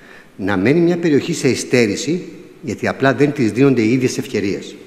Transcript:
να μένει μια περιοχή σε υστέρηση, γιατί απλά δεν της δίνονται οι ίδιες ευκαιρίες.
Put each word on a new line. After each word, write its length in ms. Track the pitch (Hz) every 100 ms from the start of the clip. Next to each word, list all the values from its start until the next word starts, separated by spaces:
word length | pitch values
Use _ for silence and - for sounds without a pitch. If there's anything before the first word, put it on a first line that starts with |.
| - - - -
να 200 | 98 95
μένει 220 | 104 165
μια 200 | 170 175
περιοχή 340 | 170 139 -
σε 160 | 156 139
υστέρηση, 800 | 110 - 127 110 92 143 175 - - - -
γιατί 260 | 139 95 107
απλά 260 | - 135
δεν 200 | 123 147
της 180 | 143 110
δίνονται 300 | 104 139 120
οι 100 | 110
ίδιες 260 | 127 123 -
ευκαιρίες. 580 | - 107 98 - - -